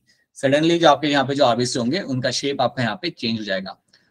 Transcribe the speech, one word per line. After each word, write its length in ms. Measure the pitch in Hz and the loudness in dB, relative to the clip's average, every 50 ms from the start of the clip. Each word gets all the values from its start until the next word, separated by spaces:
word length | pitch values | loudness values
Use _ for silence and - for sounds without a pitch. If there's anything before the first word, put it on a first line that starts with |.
| _ _ _ _ _ _ _ | _ _ _ _ _ _ _
Suddenly 420 | - - 135 139 151 156 165 170 170 | -2 0 2 2 2 4 4 2 4
जो 100 | 165 151 | 6 4
आपके 180 | 143 135 156 | 4 4 2
यहाँ 180 | 147 143 143 135 | 0 0 0 0
पे 100 | 131 143 | 0 2
जो 100 | 139 139 | 2 2
आरबीसी 340 | 120 117 117 123 123 - 131 | 2 4 2 0 -2 -2 -2
होंगे, 220 | 117 120 151 196 | -2 -2 -2 -2
उनका 300 | - - 131 127 127 127 | -4 -4 -4 -4 -4 -4
shape 300 | 120 - - 139 139 139 | -4 -4 -4 -4 -2 0
आपका 220 | 127 120 - 135 123 | -2 -2 -2 -2 -2
यहाँ 160 | 110 104 98 - | -2 -4 -4 -8
पे 80 | 170 | -10
change 280 | 160 - - 113 113 110 | -8 -6 -4 -4 -4 -4
हो 60 | 104 | -4
जाएगा। 340 | 101 95 95 95 90 - _ _ _ _ _ _ _ | -4 -6 -6 -6 -8 -12 _ _ _ _ _ _ _